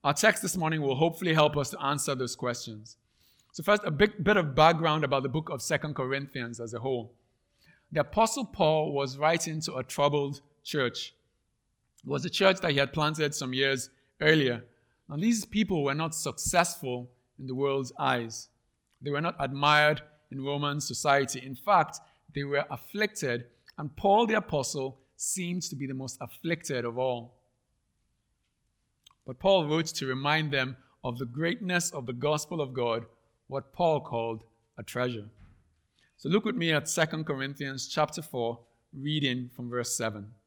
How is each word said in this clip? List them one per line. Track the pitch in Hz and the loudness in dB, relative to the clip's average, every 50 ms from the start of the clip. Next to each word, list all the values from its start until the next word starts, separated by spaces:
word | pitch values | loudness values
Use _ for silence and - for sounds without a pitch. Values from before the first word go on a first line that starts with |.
| - | 2
Our | 143 147 | 0 0
text | - - 220 202 - | 4 4 4 4 4
this | - 175 - 190 | -2 -4 -2 0
morning | 160 156 160 156 | 0 0 0 2
will | 151 139 131 | 2 0 2
hopefully | 127 160 170 165 - 185 175 160 | 4 4 2 2 0 0 2 4
help | 160 151 151 147 | 6 6 4 4
us | 147 139 - | 0 -2 -2
to | - - | -4 -4
answer | - 139 147 143 - - 139 | -2 -2 -2 0 -2 -2 -2
those | 127 127 123 - | -2 -4 -6 -6
questions. | - - 123 117 120 - - 110 107 107 117 - _ _ _ _ _ _ _ _ _ _ _ | -4 -4 -4 -4 -4 -8 -12 -12 -14 -16 -18 -20 _ _ _ _ _ _ _ _ _ _ _
So | _ - | _ -6
first, | 156 - 208 208 208 | 2 4 4 4 4
a | 190 | -2
big | 156 139 202 214 - - 156 | 2 4 4 2 4 0 2
bit | 175 214 | 4 4
of | 202 170 151 131 | 4 4 2 4
background | 139 156 165 170 151 165 160 151 160 160 | 8 8 8 8 6 2 2 2 2 2
about | 139 139 135 | 2 0 0
the | 131 135 | 0 0
book | 123 156 156 - | -4 -4 -4 -4
of | 165 131 | -8 -8
Second | - - 160 139 - 151 147 | -4 -2 -2 -2 -2 -4 -4
Corinthians | - 135 127 135 139 143 143 - 139 123 117 120 113 | -4 -2 -2 -2 -4 -4 -6 -8 -8 -8 -8 -8 -10
as | 117 113 113 | -10 -8 -8
a | 117 | -6
whole. | 113 131 131 123 113 110 _ _ _ _ _ _ _ _ _ _ _ _ _ _ _ _ | -2 -2 -2 -2 -4 -8 _ _ _ _ _ _ _ _ _ _ _ _ _ _ _ _
The | - 147 | -2 -2
Apostle | 143 - - 208 226 220 - 285 254 | -2 0 4 4 4 4 4 -2 -6
Paul | - - - 180 156 156 156 151 156 147 | -6 0 2 4 4 6 4 2 0 0
was | 139 139 131 131 139 | -2 -2 -2 -2 2
writing | 147 156 170 170 165 165 156 160 | 2 4 4 4 0 -2 -4 -4
to | 156 - 156 | -6 -4 -6
a | 127 127 | -6 -6
troubled | - - - 143 147 143 147 143 139 143 - _ _ _ _ _ | -6 0 2 2 2 4 2 0 -2 -6 -10 _ _ _ _ _
church. | - - 151 131 120 117 - - - _ _ _ _ _ _ _ _ _ _ _ _ _ _ _ _ _ _ - | -6 -2 0 0 0 -2 -4 -12 -12 _ _ _ _ _ _ _ _ _ _ _ _ _ _ _ _ _ _ -8
It | 127 | -6
was | 139 143 135 | -6 -4 -4
a | 175 | -4
church | - - 190 190 190 180 | -2 4 4 4 4 4
that | - 170 | 2 0
he | 143 139 | 2 2
had | 139 131 - | 2 0 2
planted | 156 151 151 156 156 156 147 147 | 0 0 0 2 0 -2 -2 -2
some | - 143 127 127 | -4 -6 -4 0
years | 131 135 135 135 135 - - _ _ _ _ _ _ | 2 2 2 2 0 -2 -10 _ _ _ _ _ _
earlier. | 151 156 160 156 143 127 120 113 117 - _ _ _ _ _ _ _ - | 4 4 6 6 4 2 0 -2 -8 -14 _ _ _ _ _ _ _ -10
And | 147 147 | -6 0
these | 180 226 233 220 196 | 2 2 2 2 0
people | - - 208 220 196 190 160 143 | -2 0 0 2 2 2 0 2
were | 139 139 | 0 0
not | 151 160 165 156 | 0 -2 -4 -4
successful | - - 147 123 - - - - 175 175 175 - - - 131 123 123 123 123 _ _ _ _ _ - | -4 -4 -4 -4 -4 -4 0 2 2 2 2 -2 -6 -6 -6 -6 -6 -8 -12 _ _ _ _ _ -14
in | 139 | -10
the | 131 127 | -8 -4
world's | 127 139 139 139 139 135 123 - - | 0 0 0 0 0 -2 -4 -6 -2
eyes. | 147 127 131 123 117 117 113 - - _ _ _ _ _ _ _ _ _ _ _ - | 0 0 0 0 -2 -6 -10 -12 -14 _ _ _ _ _ _ _ _ _ _ _ -6
They | 147 | -4
were | 143 143 | -4 -2
not | 156 170 170 - | -2 -2 -2 -2
admired | 143 131 135 139 143 147 151 151 151 151 151 151 - - _ _ _ _ | -4 -4 -2 2 4 6 6 8 8 6 4 2 -4 -16 _ _ _ _
in | - 135 135 | -10 -8 -4
Roman | 139 143 143 143 143 143 147 | -4 -2 0 0 -2 -2 -2
society. | - - 123 - - 151 139 139 139 131 - 131 127 | -4 -6 -6 -2 2 4 4 4 4 0 -4 -8 -8
In | 135 131 | -10 -12
fact, | - - - 208 180 156 - - - - _ _ _ _ _ - | -8 2 4 6 6 6 4 -2 -16 -18 _ _ _ _ _ -8
they | 143 143 | -8 -6
were | 143 143 143 151 - | -2 -2 -2 -2 -2
afflicted, | 143 127 - - - 202 214 208 - - - 135 120 120 117 - _ _ _ - _ - | -6 -12 -12 -10 -4 -4 -4 -2 -2 -4 -2 -2 -2 -2 -4 -10 _ _ _ -20 _ -10
and | 147 147 - | -10 -10 -10
Paul | - - 196 196 214 240 | -2 2 4 6 6 6
the | 214 220 214 | 4 2 0
Apostle | - - 170 147 131 - - 147 131 135 131 _ _ _ _ _ | 0 0 -2 -2 -2 -2 -4 -4 -6 -6 -8 _ _ _ _ _
seemed | - - - 190 180 175 175 185 | -6 -6 -4 -4 -4 -4 -4 -4
to | 160 - - | -4 -6 -8
be | 131 139 | -8 -8
the | 131 135 | -6 -6
most | 131 131 131 - - | -8 -8 -10 -10 -12
afflicted | - 127 - - - 165 170 165 - - 147 123 117 | -12 -14 -14 -8 -4 -4 -4 -4 -4 -4 -4 -2 -2
of | 120 117 123 | -4 -2 0
all. | 127 131 123 120 117 120 _ _ _ _ _ _ _ _ _ _ _ _ _ _ _ _ _ _ _ _ _ _ _ _ _ _ _ _ _ _ _ _ _ _ _ - _ _ _ | 0 0 0 -2 -6 -12 _ _ _ _ _ _ _ _ _ _ _ _ _ _ _ _ _ _ _ _ _ _ _ _ _ _ _ _ _ _ _ _ _ _ _ -20 _ _ _
But | - 127 _ | -16 -14 _
Paul | - 196 196 185 160 147 | 2 4 4 4 4 2
wrote | 151 160 165 | 0 0 0
to | 160 - - 139 131 | -2 -4 -6 -4 -4
remind | 131 131 139 143 151 156 156 151 | -4 -2 0 0 0 2 0 0
them | 139 139 131 127 131 - _ _ _ _ - | 0 0 0 -2 -4 -12 _ _ _ _ -8
of | 127 120 120 | -8 -6 -6
the | 135 120 | -8 -8
greatness | 120 147 160 170 185 254 220 180 180 175 170 - | -6 -4 -2 -2 -2 -4 -4 -2 -2 0 -2 -2
of | - 151 127 117 | -6 -6 -8 -6
the | 123 | -6
gospel | 123 120 147 151 147 - - 180 165 | -2 0 0 0 0 -2 -6 -4 -6
of | 147 131 131 | -4 -4 -2
God, | 131 120 120 113 117 117 - _ _ _ _ _ _ _ | -2 -2 0 0 -2 -4 -8 _ _ _ _ _ _ _
what | _ 131 135 131 _ | _ -10 -10 -10 _
Paul | _ - 180 165 156 143 | _ 0 2 4 4 2
called | 156 - 117 117 113 117 113 113 - _ _ _ _ _ _ - | 0 -4 -4 -4 -2 -4 -6 -8 -10 _ _ _ _ _ _ -16
a | 110 | -14
treasure. | - - 120 123 127 123 113 104 110 - _ - - - _ _ _ _ _ _ _ _ _ _ _ _ _ | -8 -4 -2 -2 -2 -2 -6 -10 -14 -18 _ -20 -20 -20 _ _ _ _ _ _ _ _ _ _ _ _ _
So | - 135 | -2 2
look | 170 214 208 | 2 2 2
with | - - | 2 -2
me | 165 165 165 | 0 2 2
at | 160 147 143 - | 2 2 2 0
Second | - - 160 156 160 156 156 | 2 2 2 2 2 -6 -4
Corinthians | 160 151 135 135 139 143 - 143 139 135 131 127 - | -4 -4 -4 -4 -6 -6 -8 -8 -8 -8 -8 -8 -6
chapter | - - 151 147 - - 151 | 0 0 0 0 0 -10 -10
four, | - - 127 117 117 120 - - _ _ _ _ _ - | -6 -4 -2 -2 -2 -4 -6 -12 _ _ _ _ _ -16
reading | 131 135 147 151 151 143 135 123 127 123 123 - | -8 -4 -2 0 0 0 0 0 -2 -6 -8 -10
from | - 123 120 | -12 -10 -6
verse | 120 123 117 - - | -4 -4 -4 -2 -4
seven. | - 120 110 101 107 101 107 120 _ _ | -2 -2 -4 -4 -6 -12 -14 -18 _ _